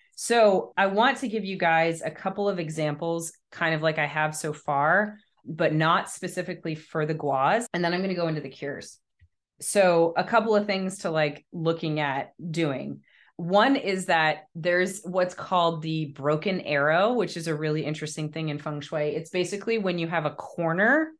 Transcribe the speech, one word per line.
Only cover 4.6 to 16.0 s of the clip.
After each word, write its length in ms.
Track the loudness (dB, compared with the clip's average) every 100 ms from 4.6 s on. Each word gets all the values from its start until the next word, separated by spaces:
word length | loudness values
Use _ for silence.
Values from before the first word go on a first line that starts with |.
| -2 2 4 4 2 -6 _ _ -10
but 260 | -2 0
not 380 | 2 2 2 -2
specifically 640 | -8 -8 -6 -6 -6 -6
for 320 | -8 -6 -4 -2
the 80 |
guas. 540 | -2 0 2 4 2 0 -2
And 100 | 0
then 80 |
I'm 80 | 0
gonna 140 | -2 -2
go 120 | -2
into 140 | -2
the 80 | -6
cures. 480 | -10 -10 -8 -12 -20 _ _ _ _ _ -10
So 540 | -2 4 6 6 4 2
a 60 |
couple 320 | 2 2 4 2
of 100 | 2
things 340 | -2 -2 -4
to, 120 | -2
like, 340 | 0 0 -2 _
looking 460 | -4 -2 0 -2 -2
at 320 | -2 -2 -6 -10
doing. 580 | -8 -2 -2 -2 -8 -12 _ _ _ -10
One 400 | 2 4 6 4
is 320 | 0 -2 0
that 400 | 2 2 0 -6 -4
there's 460 | 0 2 2 -2
what's 320 | -4 0 0 -2
called 480 | -2 2 2 0
the 300 | -4 -4